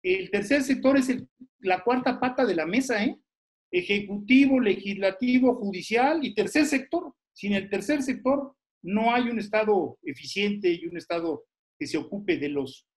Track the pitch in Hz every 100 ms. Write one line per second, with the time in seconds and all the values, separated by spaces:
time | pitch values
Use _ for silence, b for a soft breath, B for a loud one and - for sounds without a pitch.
0 | 185 190 180 202 208 285 269 262 262 277
1 | 254 254 - _ - _ 185 185 - 254
2 | 254 247 254 254 240 170 156 220 262 220
3 | 220 - _ _ _ _ _ 180 180 202
4 | 196 208 - 262 277 262 208 185 202 196
5 | 196 190 247 254 254 - 202 180 - 220
6 | 269 320 254 - 202 302 302 269 - 339
7 | 320 _ _ - 202 202 196 196 196 294
8 | 262 - 254 277 269 _ _ _ 175 208
9 | 226 240 233 226 202 214 214 202 135 -
10 | 160 135 - 196 208 208 185 170 170 170
11 | - 170 165 143 _ _ _ _ 139 160
12 | - 202 - 156 147 143 127 - _